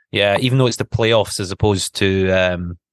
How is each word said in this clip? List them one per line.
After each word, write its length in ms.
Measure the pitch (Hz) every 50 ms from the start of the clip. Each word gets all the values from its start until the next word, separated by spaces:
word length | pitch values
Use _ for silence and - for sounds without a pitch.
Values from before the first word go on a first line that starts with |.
| _ _
Yeah, 260 | - 98 101 101 101 101
even 180 | 123 127 127 135
though 100 | 131 120
it's 100 | 110 -
the 80 | 113
playoffs 540 | - - - 117 110 117 110 98 - - -
as 120 | 101 90
opposed 440 | 95 - - 104 101 92 - - - -
to, 320 | 101 95 95 95 92 92
um, 460 | 92 95 92 90 90 87 90 87 85 - _ _